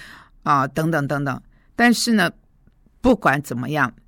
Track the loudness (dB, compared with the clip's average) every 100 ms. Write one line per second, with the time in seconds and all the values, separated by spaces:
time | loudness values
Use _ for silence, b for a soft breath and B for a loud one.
0 | B B B -10 -2 0 0 -2 -2 0
1 | -2 -4 -4 -8 -12 _ _ 2 2 4
2 | 2 0 0 -4 _ _ _ _ _ _
3 | 2 2 2 0 -2 -6 -4 -2 -2 -4